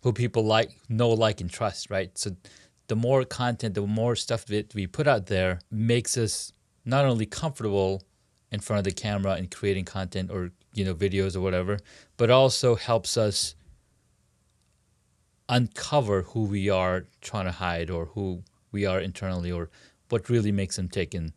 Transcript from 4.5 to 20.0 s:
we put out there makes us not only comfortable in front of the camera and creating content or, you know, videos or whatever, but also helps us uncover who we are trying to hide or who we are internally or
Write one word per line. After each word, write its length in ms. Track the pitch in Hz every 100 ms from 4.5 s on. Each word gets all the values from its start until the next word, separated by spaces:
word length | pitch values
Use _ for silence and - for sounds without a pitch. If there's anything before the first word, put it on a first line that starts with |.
| 104 101 104
we 100 | 92
put 200 | - 147
out 200 | 120 92
there 320 | 95 92 90 _
makes 460 | 107 117 120 120 -
us 340 | 110 - - _ _ _
not 220 | 117 135 139
only 200 | 117 107
comfortable 760 | - 160 139 113 98 95 98 _ _ _ _ _
in 80 | 101
front 200 | - 104
of 40 |
the 80 | 98
camera 420 | 92 110 104 98
and 180 | 87 90
creating 340 | - 104 95 92
content 460 | 98 90 95 92
or, 200 | 92 90 _ _
you 100 | 110
know, 120 | 95 82
videos 400 | 98 98 95 92
or 60 |
whatever, 380 | 92 90 90 101 - - - -
but 140 | 113
also 420 | 127 131 - 123 113
helps 400 | - 117 - -
us 360 | 107 98 - - - - _ _ _ _ _ _ _ _ _ _ _ _ _ _ _ _ -
uncover 760 | 123 120 - - 147 110 98
who 200 | 90 113
we 260 | 104 101 98
are 360 | 95 92 92 92 _
trying 240 | - 107 92
to 60 |
hide 380 | 87 90 85 85
or 160 | 87 82
who 380 | - 98 87 - _ _
we 140 | 101 98
are 140 | 92
internally 520 | 92 90 95 90 87
or 180 | 87 82 _ - _